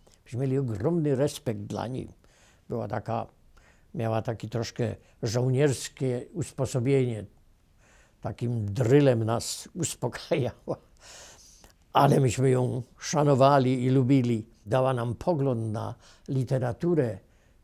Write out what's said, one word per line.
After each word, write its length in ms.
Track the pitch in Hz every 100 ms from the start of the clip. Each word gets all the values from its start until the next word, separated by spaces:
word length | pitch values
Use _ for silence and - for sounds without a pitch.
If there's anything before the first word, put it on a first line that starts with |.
| _ _ -
Myśmy 140 | 113
mieli 180 | 135 131
ogromny 580 | 135 104 123 175 147 131
respekt 440 | 147 - - 104
dla 280 | 101 101 104
niej. 220 | 127 90 - _ _ _ _ _
Była 180 | 117 110
taka, 400 | 107 - 113 107 _ _ - _ _ _ 170
miała 260 | 113 113
taki 280 | 107 110 110
troszkę 460 | 113 117 - 113 98 _ _
żołnierskie 1000 | 120 113 127 127 147 127 - - 131 123 -
usposobienie, 920 | 190 139 - 131 135 120 139 123 110 98 _ _ _ _ _ _ _ _ _
takim 520 | 101 107 120 120 104
drylem 500 | 98 117 139 143 117
nas 460 | 110 117 - - -
uspokajała. 1040 | 185 160 - 127 - - 170 123 - - 160 _ _ - - - - - - - _ _
Ale 260 | 131 139 143
myśmy 300 | 131 110 131
ją 320 | 127 127 127 120 -
szanowali 840 | - 160 147 135 135 143 127 131
i 60 | 127
lubili. 560 | 131 123 139 120 117 107 - -
Dała 280 | 127 131
nam 220 | 123 120 107
pogląd 580 | - 165 139 120 113
na 220 | 107 104 113 - - -
literaturę, 920 | 135 123 135 127 - 170 165 123 92 _ _ _ _